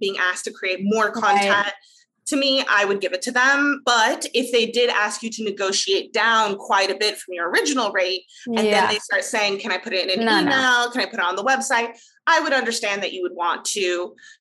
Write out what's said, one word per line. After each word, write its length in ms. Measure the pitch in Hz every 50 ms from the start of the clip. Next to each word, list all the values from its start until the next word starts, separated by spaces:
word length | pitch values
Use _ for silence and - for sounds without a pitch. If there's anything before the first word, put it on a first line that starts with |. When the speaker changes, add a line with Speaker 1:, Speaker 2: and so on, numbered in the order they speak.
Speaker 1:
being 180 | 202 196 190 -
asked 260 | 185 180 180 180 -
to 40 | -
create 280 | - - - 185 185 180
more 240 | 190 202 220 220 214
Speaker 2:
Right. 80 | 208 214
Speaker 1:
content. 580 | 233 214 202 202 202 202 202 202 202 202 202 - - _ _ _ _ _ _ _ _ _
To 100 | - 302
me, 260 | 277 277 277 269 269 - -
I 160 | - 202 208
would 160 | 190 202 196
give 120 | 190 175
it 100 | 180 180
to 100 | - 254
them. 480 | 247 247 254 269 277 285 - 285 - 185 -
But 420 | 247 240 233 220 240 302 - - - -
if 180 | 233 254 -
they 140 | 247 233 220
did 220 | 226 233 240 247 240
ask 300 | - 202 208 214 220 -
you 80 | 233 226
to 120 | 220 220 220
negotiate 680 | 208 196 202 196 190 190 - - 190 196 185 - -
down 440 | - - 208 226 226 226 220 208 196
quite 340 | 202 - - 214 196 196 196
a 40 | 190
bit 240 | - 208 214 - -
from 160 | - - 180
your 140 | 175 170 170
original 420 | 208 403 466 - 285 262 233 202
rate, 320 | - 196 180 180 185 180 - _ - - -
and 120 | 247 233 220
then 80 | 214
Speaker 2:
Yeah. 200 | 214 208 202 190 -
Speaker 1:
they 60 | 214 208
start 240 | - - 208 196 185
saying, 340 | - - 220 208 202 196 196
"Can 140 | 208 226
I 60 | 185 180
put 140 | - 226 180
it 140 | 185 175 190
in 100 | 185 202
an 60 | 226
Speaker 2:
No, 140 | 226 208 -
no. 0 |
Speaker 1:
email? 480 | 294 285 277 269 262 254 247 240 240 240
Can 100 | 247 254
I 60 | -
put 80 | - - 233
it 60 | 180
on 100 | 180 185
the 60 | 196 202
website?" 520 | 262 269 240 233 - 269 233 233 233 - - - _ _ _ _ -
I 100 | 330 320
would 140 | 302 320
understand 500 | 277 262 240 226 226 - 233 208 202 202
that 100 | 196 -
you 100 | - 185
would 120 | 180 175 175
want 300 | 170 170 175 160 - - - -
to 380 | 208 190 180 175 175 180 214 208 _ - - - _